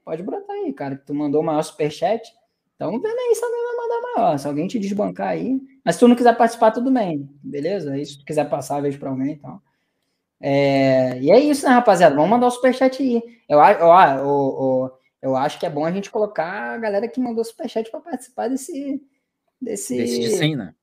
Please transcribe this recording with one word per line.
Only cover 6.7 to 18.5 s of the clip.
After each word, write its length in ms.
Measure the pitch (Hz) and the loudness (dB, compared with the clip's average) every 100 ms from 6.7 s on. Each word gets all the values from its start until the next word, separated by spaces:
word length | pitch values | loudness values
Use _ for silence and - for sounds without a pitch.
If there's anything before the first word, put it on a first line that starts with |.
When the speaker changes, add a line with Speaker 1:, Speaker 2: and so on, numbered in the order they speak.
Speaker 1:
tudo 200 | 226 254 | 2 0
bem, 360 | 254 190 151 139 - | 0 0 -4 -10 -16
beleza? 500 | 135 143 156 202 147 | -12 -6 -4 -4 -4
Aí, 120 | 139 147 | -6 -8
se 140 | - | -12
tu 60 | - | -4
quiser 220 | 151 143 | -4 -2
passar 280 | 151 135 143 | -4 -4 -4
a 40 | |
vez 140 | 143 139 | -4 -6
pra 140 | 143 | -6
alguém 220 | 131 139 | -4 -4
e 40 | 156 | -6
tal. 240 | 139 - _ _ _ _ _ _ _ _ | -14 -20 _ _ _ _ _ _ _ _
É... 800 | 139 139 139 139 135 131 127 127 | -2 2 2 2 4 2 0 0
e 120 | 139 | 4
é 80 | 220 | 6
isso, 260 | 294 277 285 | 6 2 2
né, 60 | |
rapaziada? 400 | 247 233 180 170 139 | 4 4 6 6 6
Vamos 140 | 170 | 4
mandar 180 | 240 247 | 4 2
o 40 | |
superchat 500 | 240 262 247 262 262 | 2 0 2 0 0
aí. 200 | 269 233 - - - | -2 -2 -4 -14 2
Eu 100 | 147 | 6
a-, 600 | 170 175 165 180 165 135 | 6 6 8 8 8 4
ó, 20 | |
o, 640 | 143 143 135 - 131 131 131 | 0 0 0 -2 0 0 -2
o, 60 | - _ _ | -8 _ _
eu 140 | 131 131 | -4 -2
acho 220 | 147 - | -2 -4
que 60 | 175 | -6
é 40 | |
bom 140 | 147 160 | -4 -4
a 60 | |
gente 200 | 190 196 | -4 -6
colocar 600 | 247 208 - 170 202 233 233 | -4 -2 -2 -4 -6 -8 -6
a 20 | |
galera 300 | 220 202 226 | -4 -4 -4
que 120 | 254 | -4
mandou 240 | 247 226 | -4 -4
superchat 460 | 226 - 277 226 226 | -6 -8 -8 -6 -6
pra 100 | 311 | -12
participar 460 | 339 277 - - | -12 -12 -12 -8
desse, 520 | 220 | -6